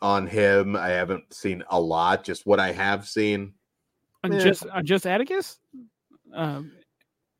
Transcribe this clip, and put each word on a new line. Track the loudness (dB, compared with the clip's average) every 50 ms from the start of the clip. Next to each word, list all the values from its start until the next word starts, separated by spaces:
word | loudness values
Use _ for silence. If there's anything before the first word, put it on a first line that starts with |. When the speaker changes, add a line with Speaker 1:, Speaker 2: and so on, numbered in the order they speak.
Speaker 1:
on | 2 2 2 2 0
him. | 0 2 4 4 6 6 6 4 2 0
I | -2 0 0
haven't | 0 0 0 -2 -4 -6 -8 _
seen | -12 -6 -6 -4 -4 -6 -6 -2
a | 0 0
lot. | 0 0 0 2 2 2 2 0 -2
Just | -6 -10 -6 0
what | 2 2 4
I | 2 0
have | -2 -2 -2 0 -2 -2 -6 -6
seen. | -2 0 0 0 0 -2 -6 -10 -16 _ _ _ _ _ _ _ _ _ _ _ _ _ -4
Speaker 2:
On | -2
Speaker 1:
Yeah. | 0 2
Speaker 2:
just, | 4 2 2 0 -4
on | -8 -8 -6 -2
just | 0 0 0 0
Atticus? | 0 -2 -2 -2 -2 -4 -6 -6 -8 -12 _ _ _ -20 -20 -20 -20 _ _ _ _ _ _ _ -14 -8
Um, | -6 -6 -6 -6 -8 -12 -14 -18 _ _ _ _ _ _ _ _ _ _ _ _